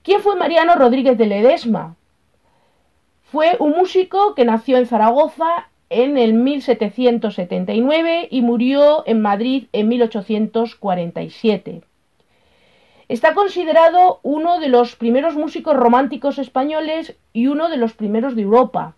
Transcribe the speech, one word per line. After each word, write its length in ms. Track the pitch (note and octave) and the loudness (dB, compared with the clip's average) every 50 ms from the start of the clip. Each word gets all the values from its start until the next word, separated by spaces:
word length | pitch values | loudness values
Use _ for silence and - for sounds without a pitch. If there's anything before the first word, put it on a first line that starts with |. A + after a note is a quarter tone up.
¿Quién 200 | _ - G4 G#4 | _ 0 0 2
fue 140 | G#4 G4+ G4+ | 2 -2 -2
Mariano 400 | F4+ F4 D4 E4+ D#4+ D#4+ E4+ F4 | 0 -2 0 0 2 4 4 4
Rodríguez 420 | E4 C4+ A#3+ A#3 C4+ A#3+ C4+ B3+ | 4 4 2 2 2 2 0 2
de 100 | G#3+ A3+ | 2 2
Ledesma? 680 | G#3 G3+ G3+ G#3+ B3+ D#4+ - - A#3+ G#3+ D#3+ D#3+ E3 E3 _ _ _ _ _ _ _ _ _ _ _ _ _ _ _ _ _ _ _ _ _ _ _ _ _ _ | 0 2 2 4 4 4 2 -2 -4 -4 -4 -4 -12 -18 _ _ _ _ _ _ _ _ _ _ _ _ _ _ _ _ _ _ _ _ _ _ _ _ _ _
Fue 320 | _ - D4+ D#4 E4+ F4+ - | _ -4 0 2 2 2 2
un 120 | D4+ D4+ | 0 0
músico 640 | D4 E4+ F#4 F4+ - F#4 F#4 - - F#4+ G4+ G#4 G#4 | 2 2 0 2 2 0 0 0 0 0 0 0 2
que 100 | - B3 | 2 2
nació 320 | A3+ A3 A3+ - - B3+ | 2 2 -2 0 0 2
en 100 | B3+ B3 | 2 2
Zaragoza 800 | A#3+ A#3+ G#3+ G#3+ A3+ A#3 C#4 D#4+ D4+ - - E4 E4 E4+ E4+ - _ _ _ _ _ | 0 0 2 2 2 2 2 0 0 -2 -4 -2 -2 -2 -4 -6 _ _ _ _ _
en 280 | E3+ A3 B3 C#4+ D4 | -2 0 0 0 2
el 160 | C4+ A#3 A3+ A3 | 2 2 2 2
mil 300 | A3+ B3 C4+ D4 C#4 - | 2 2 0 -2 -2 -2
setecientos 720 | - A3+ G#3+ A3 G3+ - - B3+ A#3+ A#3 A3+ A3+ G#3+ F#3 | -2 -2 -2 -2 -6 -4 0 0 0 0 0 -4 -6 -6
setenta 380 | - F3+ F3+ F#3+ F3+ F#3 G3 G#3 | -6 -8 -6 -6 -6 -4 -2 -2
y 80 | A3 | 0
nueve 460 | A#3+ C4+ D4+ D#4+ E4 E4 E4 E4+ E4+ - | 0 2 0 0 0 0 -2 -2 -4 -4
y 100 | - C4 | -2 0
murió 640 | A#3+ A#3 A#3 A3 A#3+ B3+ C#4 C#4+ D4 D4 D4+ D#4 D#4 | 0 0 0 0 0 0 2 4 4 4 4 2 0
en 160 | - A3+ A3 | -2 -2 0
Madrid 460 | G#3+ G#3 G3+ G3+ A#3 B3+ C4 C4+ A3 _ - | 0 0 0 -2 -2 -2 -2 -4 -4 _ -4
en 140 | G#3 G#3 | -2 0
mil 140 | A3 A#3+ A#3+ | 0 2 2
ochocientos 760 | A#3 A3+ - G#3+ F#3+ - G#3+ G#3+ A3 G#3+ - A3+ A#3 A3+ - | 0 0 -2 -8 -6 -4 -2 -2 -2 -2 -2 -4 -4 -4 -6
cuarenta 460 | _ - G3+ F3+ F3 E3+ E3+ - E3 | _ -4 -4 -4 -4 -4 -8 -8 -10
y 80 | E3 D#3+ | -12 -12
siete. 540 | - - - A3 G#3 F#3 _ F3 - E3+ _ _ _ _ _ _ _ _ _ _ _ _ _ _ _ _ _ _ _ _ _ _ _ _ _ | -12 -4 -2 -2 -2 -2 _ -14 -16 -16 _ _ _ _ _ _ _ _ _ _ _ _ _ _ _ _ _ _ _ _ _ _ _ _ _
Está 280 | _ B3 A3+ - D#4 D4+ | _ -6 0 0 0 2
considerado 840 | G4 G#4 F#4+ - F4 F4 D#4+ D4+ E4 E4 E4 E4 F4+ F4+ F#4 - - - | 2 -2 -2 -2 -4 -4 2 4 4 4 6 6 4 4 4 2 -2 -6
uno 360 | A#3 C#4+ D4+ D#4+ E4+ F4 E4+ | -4 -4 -2 -2 -2 -2 -2
de 80 | D#4+ | 0
los 280 | C#4 B3 A#3+ A#3+ A#3 - | 2 2 2 2 0 -4
primeros 400 | _ A#3 A#3 A#3 C4 C#4+ E4 D4 | _ -2 0 0 0 0 -2 -4
músicos 400 | D4 D#4 D4+ - E4+ - D#4+ D4 | -4 -6 -6 -8 -8 -2 -2 0
románticos 640 | C4+ B3 C4+ A#3+ - C#4+ A3+ C#4+ A3+ C#4 C#4+ C#4 C#4+ | 2 2 4 4 2 0 -2 -4 -4 -6 -6 -4 -6
españoles 760 | C4+ - _ C4 C4+ D4 D#4 D#4 D#4 D4+ D#4+ D#4+ D#4+ - - _ _ _ _ | -10 -6 _ -4 -4 -2 -4 -6 -4 -4 -6 -6 -8 -10 -18 _ _ _ _
y 140 | A3+ A#3+ | -2 -2
uno 220 | C4+ D4 D4 D#4+ E4+ | -2 0 -2 -2 -2
de 80 | E4 | -2
los 160 | C4 A#3 A3 - | -2 -4 -4 -4
primeros 420 | _ G#3+ G#3 G#3 A3 A3+ C#4 B3 | _ -6 -4 -4 -4 -4 -4 -4
de 60 | A3+ | -4
Europa. 540 | G3+ G3 G#3+ B3 C#4+ - - F3 D#3+ D#3+ - | -2 2 2 2 2 0 -4 -8 -8 -8 -14